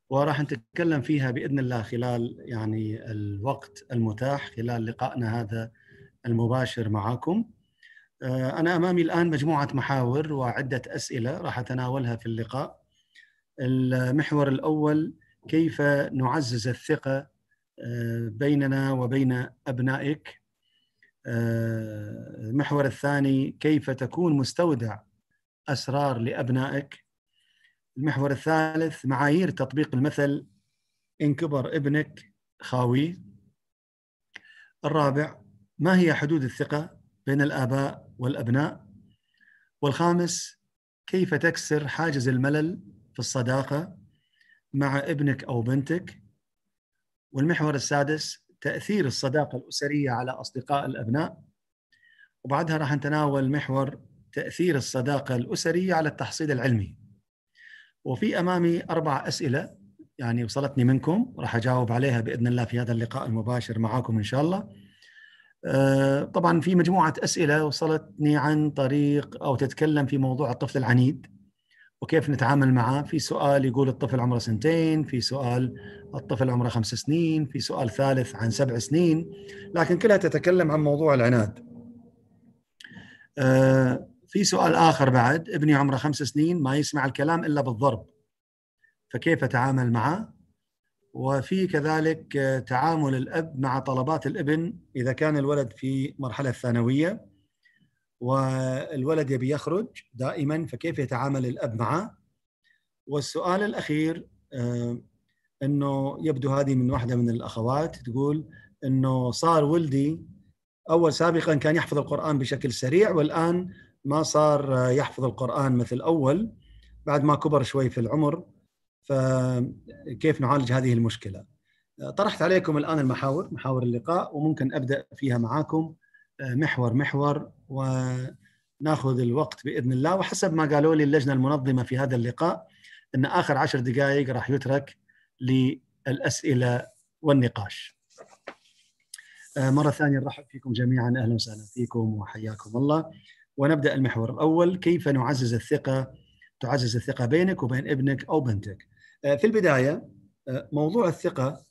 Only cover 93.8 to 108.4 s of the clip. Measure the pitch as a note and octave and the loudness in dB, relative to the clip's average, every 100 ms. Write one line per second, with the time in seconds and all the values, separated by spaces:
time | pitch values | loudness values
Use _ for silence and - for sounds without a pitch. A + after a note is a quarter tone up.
93.8 | C3+ C3 B2+ D#3 C#3 G3 C#3+ D#3+ E3+ - | 0 0 0 0 -2 -2 0 0 -2 -8
94.8 | _ C3 B2 B2 D#3 D3 C#3 C#3+ B2 - | _ -4 -2 0 2 2 2 0 -2 -4
95.8 | C3 C3+ C#3 - B2+ A2 C3+ - B2 A#2 | -4 -2 -4 -6 -8 -2 -4 -2 0 0
96.8 | A#2 C#3 E3+ A3+ - _ _ _ _ _ | 2 2 0 -2 -12 _ _ _ _ _
97.8 | _ _ _ - B2 C3+ C3 C3 C3 C3 | _ _ _ -8 0 0 2 0 -2 -4
98.8 | - C#3+ C3 D#3 C3+ C3 B2+ D3 C#3+ F#3 | -6 -4 0 0 0 0 0 -2 -2 -4
99.8 | A#3 - _ A2+ C3 F3 C#3+ D#3+ C#3+ B2 | -4 -12 _ -6 -6 -2 -2 -2 -4 -6
100.8 | E3+ D3+ B2+ B2 C#3 C3+ B2 B2+ C#3 A2 | -6 -4 -2 -2 -2 -2 -2 -4 -6 -2
101.8 | A2+ D#3+ A3+ - _ _ _ _ _ _ | 0 -2 -4 -14 _ _ _ _ _ _
102.8 | _ _ - C#3+ - D#3 F3+ F#3+ G#3 - | _ _ -6 -6 -4 -4 -2 0 -2 -4
103.8 | - D3+ D#3 E3 - _ _ C3 A#2+ A#2+ | -2 0 0 -4 -12 _ _ -6 -4 -2
104.8 | A#2+ A#2+ - _ _ _ _ - C#3 C#3+ | -4 -6 -12 _ _ _ _ -6 -2 0
105.8 | C#3 C#3 C3+ - D#3 C3+ C3+ C#3 C#3 B2+ | 0 -2 -4 -4 -2 -2 0 0 2 2
106.8 | B2 C3+ A#2+ B2 A#2 A#2 A2 A2+ A#2 C#3 | 2 0 0 0 0 -2 -6 -4 -2 0
107.8 | D#3+ - B2 A#2+ C#3+ D#3 | -2 -6 -8 -2 -2 -2